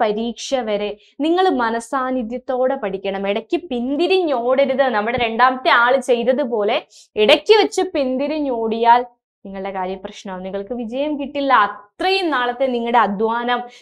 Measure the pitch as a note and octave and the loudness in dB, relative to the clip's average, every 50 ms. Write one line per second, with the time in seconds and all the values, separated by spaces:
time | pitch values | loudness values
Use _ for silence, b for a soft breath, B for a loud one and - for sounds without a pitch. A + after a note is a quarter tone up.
0 | A#3 G#3+ G#3 G#3+ A#3 A#3 A3+ - - - C4+ B3+ A#3 G#3+ G#3 G3+ G#3 G#3 G#3 b | -2 -2 -2 -2 -4 -6 -6 -8 -6 -4 -4 -4 -2 -2 -2 -2 -4 -6 -8 b
1 | b b b - C#4 D#4+ E4+ F4+ F#4+ F#4 C#4+ B3+ A#3 A3+ A3+ A#3 - - D4 C4+ | b b b -4 -2 0 2 2 2 2 2 0 0 -2 -2 -4 -4 -4 -4 -4
2 | B3+ C4 C4 C4 A#3 G#3+ A#3+ B3+ - - B3+ B3 B3+ C4 C4+ - G#3+ G3 F#3 F#3+ | -2 -2 -2 -4 -4 -6 -8 -8 -6 -4 -2 0 0 0 0 -2 -4 -4 -6 -4
3 | G3 G3 F#3+ G3 G3 G3 G3+ A3+ A3 - F4 E4+ F4+ - B3+ A#3+ A#3+ C4 C#4+ D4 | -4 -6 -4 -2 -2 -2 -2 -4 -2 -2 -4 -4 -4 -4 -6 -4 -4 -2 0 0
4 | F4 F#4 F#4+ F#4 F4+ D#4 C4+ A#3 A#3 B3 C4 C4 C#4 A#3+ C4+ B3 C#4 C4 A3+ G#3 | 2 2 2 2 2 2 0 0 0 2 2 2 2 2 2 2 2 2 0 0
5 | G#3 A3+ A#3+ B3 A#3+ A3+ A3+ A3 B3 C4 C4 B3+ - F4 C#4+ A#3+ A#3 B3 C4 C#4 | 0 -2 0 0 -2 0 2 4 4 4 4 2 2 4 4 6 6 4 4 2
6 | B3+ - B3 A#3 A#3 A#3+ C4 B3 D4 A#3 A#3+ G#3+ G3+ G#3 A#3+ D#4+ B B B B | 2 0 0 2 2 2 2 2 0 -2 -2 0 0 0 0 -2 B B B B
7 | B B - - G#3+ A3 D4+ D4+ - - G#4+ G#4+ G4+ G#4 - F#4+ F#4 F#4 - D#4 | B B -2 2 4 4 4 4 6 6 6 6 4 2 0 -2 -2 -2 -2 -2
8 | C4+ B3+ C4 C4 C#4+ D4 D#4 D#4 D4 C#4 B3 A3+ A3+ A3+ A3 A3+ A3+ A#3 A#3+ B3 | -2 -2 -2 -2 -2 -2 -2 -2 -2 -2 -2 -2 -2 -2 -2 2 4 4 4 4
9 | B3 - _ _ _ _ _ _ - G3 F#3+ G3 F#3+ G3 F#3+ F#3+ F#3 F#3 F#3+ F#3+ | 2 -2 _ _ _ _ _ _ -18 -14 -12 -10 -8 -8 -6 -6 -6 -6 -6 -8
10 | - G3+ G3+ - - G3+ F#3 F#3 F#3 F#3+ F#3 G3 G3+ G3+ B3 A#3 A#3+ G#3+ A#3 C4+ | -10 -14 -14 -14 -12 -10 -10 -10 -8 -8 -8 -8 -8 -6 -8 -8 -6 -6 -4 -4
11 | C#4+ D4+ D4+ C4+ C#4+ A#3+ - C#4+ C#4 C4+ B3 A3+ G#3 G3+ - - - _ _ - | -2 -2 -4 -4 -6 -6 -6 -2 2 4 4 4 4 2 -2 -8 -18 _ _ -4
12 | E4+ F#4+ F#4+ F#4+ F#4+ E4 C#4+ B3 B3 B3 A#3+ A#3+ C4+ C4+ B3 A#3+ A#3 A#3 A#3+ A#3+ | 0 0 0 0 0 -2 -2 0 -2 -2 -2 -2 -2 -2 -2 -2 -2 2 2 4
13 | A3 G3+ G3+ F#3 A3 A3 A3+ A#3+ A#3+ A#3+ B3 B3 B3 B B B | 4 2 0 0 -2 -2 -2 -2 -2 -2 -2 -2 -4 B B B